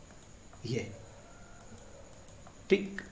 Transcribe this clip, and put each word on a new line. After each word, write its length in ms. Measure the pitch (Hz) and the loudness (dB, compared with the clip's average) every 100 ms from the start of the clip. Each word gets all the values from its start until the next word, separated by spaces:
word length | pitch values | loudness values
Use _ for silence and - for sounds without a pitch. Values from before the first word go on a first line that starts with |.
| - - - - - - 113 | -12 -14 -14 -14 -14 -6 0
ये, 240 | 120 101 - - - - - - - - - - - - - - - - - - | 2 2 -4 -10 -12 -14 -12 -12 -12 -12 -12 -12 -12 -12 -12 -12 -12 -12 -10 8
ठीक। 300 | 196 - - - | 10 10 -2 -4